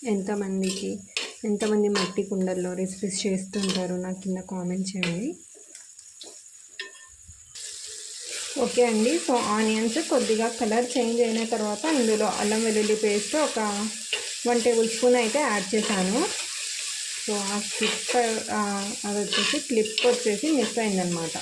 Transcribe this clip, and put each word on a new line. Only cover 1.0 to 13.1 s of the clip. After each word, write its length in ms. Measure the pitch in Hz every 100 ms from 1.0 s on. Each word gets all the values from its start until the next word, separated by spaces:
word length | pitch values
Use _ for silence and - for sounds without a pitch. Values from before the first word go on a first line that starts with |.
| - - - - 226
ఎంతమంది 380 | 208 214 214 208 202
మట్టి 280 | 185 - 190
కుండల్లో 440 | 196 185 185 180 180
రెసిపీస్ 360 | 190 - 208 -
చేస్తుంటారో 720 | 208 190 - 202 196 185 180 180
నాకు 160 | 185 185
కింద 160 | 190 185 185
కామెంట్ 360 | 185 180 185 190
చేయండి. 400 | 190 180 170 254 359 - - - - - - - - - - - - - - - - - - - - - - - - - - - - - - - 294
ఓకే 180 | 233 - 240
అండి, 240 | 220 226 330
so 120 | 339 247 214 208
ఆనియన్స్ 420 | 220 220 226 247 330
కొద్దిగా 360 | 285 208 220 226 226
కలర్ 280 | 226 220 247
చేంజ్ 280 | 269 226 233 233
అయిన 140 | 220 226
తర్వాత 300 | 226 214 208 311 302
ఇందులో 280 | 226 214 208 -
అల్లం 200 | 208 214 226
వెల్లుల్లి 300 | 214 214 214
పేస్ట్ 300 | 214